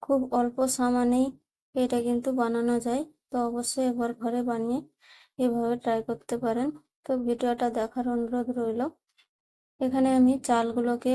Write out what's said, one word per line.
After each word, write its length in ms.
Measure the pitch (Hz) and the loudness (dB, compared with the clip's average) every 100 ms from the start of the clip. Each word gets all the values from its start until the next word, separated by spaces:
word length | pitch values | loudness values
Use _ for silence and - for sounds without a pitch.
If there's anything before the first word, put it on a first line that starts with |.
খুব 180 | - 277 254 | -2 0 0
অল্প 240 | 247 240 240 262 | 0 0 0 -2
সামানেই 560 | 262 247 247 240 247 262 - _ _ _ | 0 0 2 2 2 0 -2 _ _ _
এটা 240 | 262 254 240 | -2 0 0
কিন্তু 280 | 240 240 262 | 0 0 0
বানানো 440 | 254 233 233 240 240 | 0 0 0 0 0
যায়। 220 | 233 254 311 _ _ | 0 -2 -4 _ _
তো 100 | 247 | -4
অবশ্যই 400 | 240 240 240 - 254 | -2 -4 -4 -2 0
একবার 240 | 240 240 | 0 -2
ঘরে 260 | 240 233 240 | -2 -4 -2
বানিয়ে 380 | 240 233 226 262 320 _ - - - - | -2 -2 -2 -4 -6 _ -20 -20 -20 -2
এভাবে 360 | 254 233 233 240 | 0 0 0 -2
ট্রাই 240 | 240 226 | 0 -2
করতে 320 | 226 233 - 233 | -2 -8 -6 -4
পারেন। 320 | 240 226 277 294 _ _ | -2 0 -2 -4 _ _
তো 80 | - 262 | -4 -2
ভিডিওটা 480 | 233 240 247 240 240 | 0 0 0 0 0
দেখার 360 | 233 220 254 247 | -2 -4 -4 -2
অনুরোধ 400 | 240 233 247 247 | -2 -2 -2 -2
রইল। 300 | 247 226 226 285 - _ _ _ _ _ _ _ _ | -2 -2 -2 -4 -6 _ _ _ _ _ _ _ _
এখানে 280 | 254 262 262 262 | -2 2 4 6
আমি 160 | 254 269 | 6 4
চালগুলোকে 680 | 262 233 233 240 240 240 254 | 2 2 2 0 0 0 0